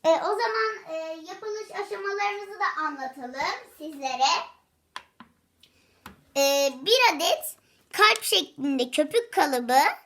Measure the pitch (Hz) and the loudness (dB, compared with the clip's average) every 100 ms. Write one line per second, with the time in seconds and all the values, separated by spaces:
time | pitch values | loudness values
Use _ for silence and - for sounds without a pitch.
0 | 320 320 370 427 453 440 440 415 359 320 | 4 2 2 -2 -2 0 -2 -4 -10 -10
1 | 320 320 320 381 427 427 427 - 403 403 | -8 -10 -12 -12 -10 -10 -8 -8 -8 -6
2 | 392 403 403 403 392 403 392 302 311 277 | -6 -2 -2 -4 -12 -4 -4 -2 -6 -6
3 | 262 285 254 269 330 392 - - 302 277 | -10 -10 -12 -6 -4 -6 -12 -16 -14 -8
4 | 262 254 302 339 - _ _ _ _ - | -6 0 2 2 -4 _ _ _ _ -18
5 | _ _ - _ _ _ _ _ _ _ | _ _ -20 _ _ _ _ _ _ _
6 | - - _ 277 277 277 277 262 311 494 | -20 -20 _ 2 4 4 2 -2 2 6
7 | 466 302 339 - - - _ _ _ - | 6 4 0 0 -4 -14 _ _ _ 4
8 | 427 453 - 392 294 - 277 269 247 - | 4 4 0 -2 -2 -6 -2 0 0 0
9 | 302 466 466 - 302 254 240 262 320 - | 2 0 0 2 2 2 4 6 6 0